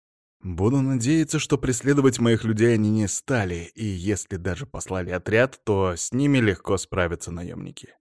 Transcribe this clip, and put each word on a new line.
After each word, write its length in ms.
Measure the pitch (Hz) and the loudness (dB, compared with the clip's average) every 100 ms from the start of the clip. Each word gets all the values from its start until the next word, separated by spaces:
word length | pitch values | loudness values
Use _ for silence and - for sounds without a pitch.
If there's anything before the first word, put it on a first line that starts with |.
| _ _ _ _ | _ _ _ _
Буду 400 | 95 85 104 139 | -8 0 2 2
надеяться, 580 | 135 127 120 160 151 156 | 2 0 2 2 2 -2
что 180 | - 139 | 0 0
преследовать 640 | 127 123 131 143 131 117 | 0 0 2 4 4 4
моих 240 | 117 110 | 2 2
людей 300 | 113 107 117 | 2 2 4
они 180 | 113 107 | 4 2
не 160 | 110 98 | 2 0
стали, 640 | - - 123 95 85 82 | -4 -4 -2 -2 -6 -10
и 100 | - | -8
если 540 | 107 92 95 98 - 92 | -6 -4 -2 -4 -4 -6
даже 300 | 92 87 - | -6 -6 -10
послали 420 | 90 - 92 90 | -12 -8 -6 -4
отряд, 500 | 90 - 110 131 - | -6 0 2 2 -2
то 320 | - 98 92 | -2 0 0
с 160 | 85 - | -2 -4
ними 260 | 123 143 135 | 0 2 4
легко 400 | 107 90 - 95 | 4 2 -2 -2
справятся 540 | - 92 85 82 87 | -2 -2 -2 -4 -8
наемники. 640 | 85 85 82 92 - - _ | -10 -10 -10 -14 -16 -20 _